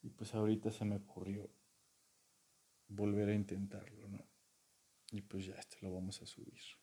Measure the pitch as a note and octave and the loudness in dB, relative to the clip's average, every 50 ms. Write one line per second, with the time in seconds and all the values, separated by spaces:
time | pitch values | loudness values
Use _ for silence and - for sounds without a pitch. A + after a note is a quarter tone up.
0 | - - - - G#2+ G#2 - A2 G#2+ G#2+ A2 G#2+ G#2+ A2+ A2 - A2 G#2 G2+ G2 | -8 -10 -8 -6 -8 -2 2 4 6 6 6 6 4 0 0 2 2 2 2 2
1 | G2+ - - F#2 F2+ F#2+ G2 G#2 G2+ - - _ _ _ _ _ _ _ _ _ | -2 -6 -10 -8 -4 -4 -4 -4 -4 -8 -12 _ _ _ _ _ _ _ _ _
2 | _ _ _ _ _ _ _ _ _ _ _ _ _ _ _ _ _ _ G#2 G2+ | _ _ _ _ _ _ _ _ _ _ _ _ _ _ _ _ _ _ -2 2
3 | G#2 G#2 G2+ G2+ G#2 G2+ G#2 G#2 G2+ G2 - F#2+ G2 G2 - G2+ - - - G#2 | 4 4 6 6 6 6 6 4 4 2 0 -2 -2 -2 -4 -8 -10 -12 -16 -16
4 | - G#2 G2 - - - _ _ _ _ _ _ _ _ _ _ _ _ _ _ | -10 -10 -10 -10 -10 -14 _ _ _ _ _ _ _ _ _ _ _ _ _ _
5 | _ - - G#2 G2 - - G2 F#2+ F#2 - - - - - - - F#2+ F#2 F#2 | _ -6 -6 -6 -6 -4 -4 -2 -2 -2 -6 -8 -10 -14 -12 -6 -4 -4 -2 -2
6 | F#2 G2 G2+ - - - - - - - - - - - - - | -2 -2 -4 -6 -10 -12 -12 -12 -14 -14 -14 -14 -16 -16 -16 -18